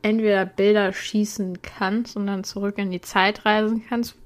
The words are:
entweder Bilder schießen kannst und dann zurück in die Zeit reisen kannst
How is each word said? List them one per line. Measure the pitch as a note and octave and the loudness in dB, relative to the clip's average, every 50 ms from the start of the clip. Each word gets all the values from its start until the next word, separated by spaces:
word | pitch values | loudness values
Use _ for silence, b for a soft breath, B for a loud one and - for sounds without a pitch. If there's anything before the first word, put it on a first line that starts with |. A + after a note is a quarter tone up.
entweder | - G#3+ G#3+ A3+ A3 G#3+ G3+ G3 F#3+ F#3+ | 0 0 0 2 4 4 4 2 2 -2
Bilder | - - G3 G3+ G#3 G#3+ G3+ F#3+ | 0 2 4 4 6 4 4 0
schießen | G3 - - - - G#3 G#3 G#3 - - G3+ F#3 F3+ F3 | -2 -4 -10 -2 0 0 0 0 -2 -6 -6 -6 -6 -10
kannst | - - - - G3+ F#3+ G3+ A3+ A#3+ - - G#3+ | -12 -16 -8 -4 -2 -2 0 -2 -4 -4 -6 -6
und | G3+ | -4
dann | G3+ G3+ F#3+ G3 | -4 -4 -4 -6
zurück | - - G3+ G3+ G3+ G3+ - | -8 -6 -4 -4 -4 -4 -4
in | G3+ F#3+ | -4 -4
die | F3+ F3+ | -4 -6
Zeit | - - - G3+ F#3 G3 G#3 - - | -8 -2 2 2 4 4 2 0 2
reisen | G#3+ G#3+ G#3+ G#3+ G#3+ A3+ A3 A3 - | 2 4 4 2 2 0 -2 -4 -4
kannst | B3+ A#3 A#3+ - - _ - | -4 -4 -4 -4 -8 _ -20